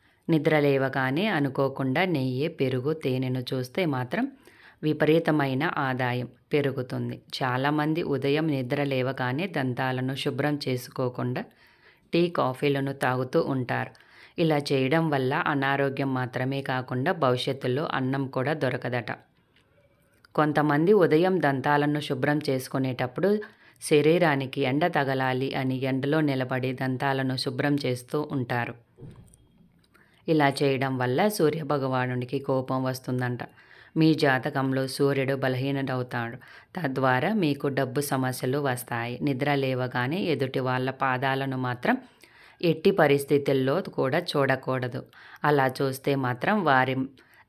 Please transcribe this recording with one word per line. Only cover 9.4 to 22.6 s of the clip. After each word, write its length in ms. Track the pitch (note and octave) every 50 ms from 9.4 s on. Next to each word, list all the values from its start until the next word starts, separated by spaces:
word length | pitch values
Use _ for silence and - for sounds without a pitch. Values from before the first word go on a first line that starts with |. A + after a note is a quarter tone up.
| F#3 G3
దంతాలను 640 | E3 D3+ C3 C3 B2 B2 C3+ C3 B2+ B2+ B2+ C3 C3+
శుభ్రం 400 | C3 - D3 C#3 B2+ C#3+ D3 D3
చేసుకోకుండా 840 | C#3+ C#3+ C#3 B2+ B2 B2 - - - C3 B2 B2 - B2+ B2 B2+ D#3 A#3 - - _ _ _ _ _ _ - _ _ _ _ -
టీ, 80 | E3+ F3 F3
కాఫీలను 640 | E3+ - C#3 B2+ C3 - - D3 C#3+ C#3 C#3 C#3 C#3
తాగుతూ 460 | C#3 - C3 B2+ B2+ B2+ B2+ - E3 -
ఉంటారు. 460 | - C#3+ C3 B2+ B2 C3 B2 A#2+ - - - - _ - - - - - -
ఇలా 200 | F3 D#3+ D#3 D3
చేయడం 460 | C#3+ - C#3+ C3+ C3 C3 D3 E3 E3 D#3+
వల్ల 240 | D3+ C3+ C3 B2+ C#3 D#3+ F3 -
అనారోగ్యం 640 | D#3 C#3 C3+ C#3 C#3 C#3 C#3 C#3 C3+ C3+ C#3 C3+ C3
మాత్రమే 460 | B2+ B2+ B2 - C3 B2+ B2+ C#3 C3+
కాకుండా 500 | C3+ - C3 B2+ B2+ B2+ C3 B2+ B2+ E3
భవిష్యత్తులో 720 | F#3+ E3+ D#3 C3 B2 B2 - - C3+ C3+ - C3 B2 C3+ D#3+
అన్నం 380 | - - C#3 C3 B2+ C3+ C#3 C#3 B2+
కూడా 260 | C3 C3+ B2+ C3+ D#3+
దొరకదట. 580 | D3+ C#3+ C3 B2 B2 - C3 A#2+ B2 A2+ G#2 A2+ - - _ _ _ _ _ _ _ _ _ _ _ _ _ _ _ _ _ _ _ _ - -
కొంతమంది 560 | - D3+ D3+ C#3+ D#3 D3 D3+ D3 C#3+ D#3+ F3 G#3+
ఉదయం 420 | G#3 F3 D3 D3 D#3 F3 F#3 F#3+ F3+
దంతాలను 580 | D3 C#3+ C3+ C3 C3 D3 D3 D3 D3 D3 D3 D3
శుభ్రం 400 | C#3+ - D3 B2+ B2+ C#3+ D3 D3+
చేసుకునేటప్పుడు 920 | D3 - C3+ C3